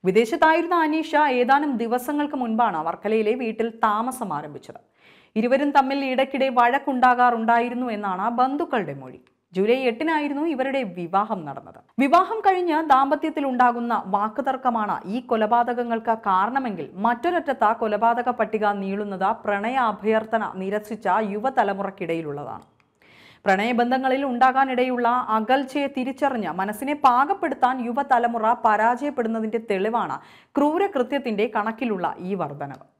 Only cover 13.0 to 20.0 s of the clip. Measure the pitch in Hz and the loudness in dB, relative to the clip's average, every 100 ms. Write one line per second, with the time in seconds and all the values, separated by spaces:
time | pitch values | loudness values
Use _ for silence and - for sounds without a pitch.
13 | 277 302 320 311 277 247 247 240 233 220 | 4 0 -2 -2 -4 2 2 2 -2 -4
14 | 190 196 214 214 269 262 262 226 208 165 | -2 -2 -2 -2 -4 -2 -2 -2 -2 -4
15 | 180 233 247 226 214 240 240 240 240 226 | -4 -8 -2 0 2 2 2 -2 -2 -4
16 | 226 220 208 185 208 269 254 180 143 180 | -2 -2 0 2 2 -2 -4 -6 -10 -4
17 | 220 240 330 349 311 262 214 226 220 208 | -2 0 0 -2 -2 0 2 2 -2 2
18 | 233 233 247 240 214 214 208 202 196 196 | 2 2 -2 -2 -2 0 0 -2 -4 -4
19 | 208 185 190 220 208 202 220 262 233 196 | -6 -2 -2 -2 -2 -2 -2 0 0 0